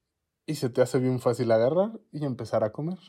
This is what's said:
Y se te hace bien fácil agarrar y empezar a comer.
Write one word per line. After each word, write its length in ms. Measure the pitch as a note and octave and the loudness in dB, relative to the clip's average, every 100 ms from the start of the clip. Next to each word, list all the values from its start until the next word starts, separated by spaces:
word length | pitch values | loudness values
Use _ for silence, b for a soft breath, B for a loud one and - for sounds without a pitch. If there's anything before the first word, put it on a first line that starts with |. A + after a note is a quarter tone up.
| _ _ _ _ - | _ _ _ _ -8
Y 100 | D3+ | -4
se 120 | C3 | -2
te 140 | A#2 | 2
hace 160 | E3 C3+ | 2 2
bien 220 | B2+ B2+ | 0 0
fácil 300 | C3 A2+ A#2+ | 0 0 2
agarrar 480 | A2 B2 E3 G#3+ A3+ _ | 4 4 2 0 -4 _
y 120 | D3+ | -8
empezar 400 | C#3+ A#2+ A2+ C3 | -6 -6 -2 0
a 80 | G#2+ | 0
comer. 260 | - D#3 F#3 | -2 -8 -8